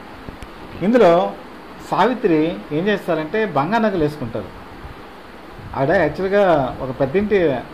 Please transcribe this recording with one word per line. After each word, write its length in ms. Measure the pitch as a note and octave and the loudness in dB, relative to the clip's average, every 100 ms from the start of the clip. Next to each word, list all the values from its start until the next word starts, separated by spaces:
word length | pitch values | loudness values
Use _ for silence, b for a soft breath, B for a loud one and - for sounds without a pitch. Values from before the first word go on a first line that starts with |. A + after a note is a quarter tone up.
| - - - - - - - - | -14 -16 -16 -14 -14 -16 -16 -4
ఇందులో 480 | F#3 B3 F#3 E3+ G3+ - - - - - - | 2 6 6 6 2 -4 -14 -18 -18 -14 -4
సావిత్రి 680 | D#3 G3+ B3 G#3 D#3 D#3+ F#3+ - | 2 2 2 2 4 2 -2 -4
ఏం 140 | D3+ G3 | -2 0
చేస్తారంటే 600 | G3 - D#3+ D#3 A3 G#3+ | 0 0 -2 -2 -2 0
బంగారు 360 | C#3 D3+ A3+ | 0 2 2
నగలు 200 | A3 F#3+ | 2 2
వేసుకుంటారు. 440 | D3 D3 A#2 A2 G2 - - - - - - - - - - - - A#2+ | 0 -2 -6 -6 -8 -12 -18 -16 -16 -16 -18 -20 -20 -20 -18 -16 -8 -2
ఆవిడ 140 | C#3 | 2
యాక్చువల్గా 880 | F#3+ - D3+ F#3+ G3+ F#3+ D#3 B2+ - | 4 2 0 0 4 4 4 2 -4
ఒక 200 | C3+ B2+ | -6 -2
పెద్దింటి, 500 | C3+ F3 G#3 G#3 D#3+ | 0 0 2 4 2
ఆ, 100 | B2 - | 0 -6